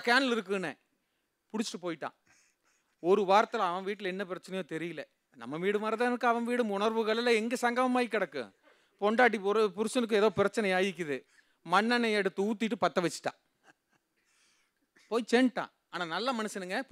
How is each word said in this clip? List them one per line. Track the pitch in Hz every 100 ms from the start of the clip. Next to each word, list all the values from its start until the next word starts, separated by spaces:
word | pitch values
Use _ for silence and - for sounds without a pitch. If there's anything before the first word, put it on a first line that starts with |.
| -
கேன்ல | 240 269 233
இருக்குன்னு." | 185 196 170 123 _ _ _ _ _ _ _
புடிச்சிட்டு | 220 226 202
போயிட்டான். | 175 151 135 - _ _ _ _ _ _ _ _
ஒரு | 160 202
வாரத்துல | 185 196 226 233 190
அவன் | 180 190
வீட்டுல | 202 202
என்ன | 185
பிரச்சனையோ | 190 175 - 185 165
தெரியல. | 160 170 160 - _ _ 139
நம்ம | 117 151
வீடு | 185 208
மாதிரி | 220 220
தான் | 247
இருக்கு | 247 247
அவன் | 233 233
வீடு. | 240 226
உணர்வுகள் | 196 214 226 214 226
எல்லாம் | 240 233
எங்க | 226 240
சங்கமமாயி | 240 240 254 254 240
கிடக்கு? | 220 185 143 107 - _ _ _ _
பொண்டாட்டி | 202 226 247 214
ஒரு | 196 208 214
புருஷனுக்கு | 180 220 262 226 214
ஏதோ | 214
பிரச்சனை | 196 196 - 208
ஆயிக்குது, | 185 196 165 160 131 - _ _ _ 165
மண்ணெண்ணெய் | 180 220 240 233 214
எடுத்து | 190 185
ஊத்திட்டு | 202 220 226 208 180
பத்த | - 170
வச்சுட்டான், | - 131 - _ _ _ _ _ _ _ _ _ _ _ _ _ _ _ _ _
போய் | 226 226
சேர்ந்துட்டான். | 233 254 - 135 _ _
ஆனா | 165 175
நல்ல | 170 208
மனுஷனுங்க, | 240 214 214 180 202 269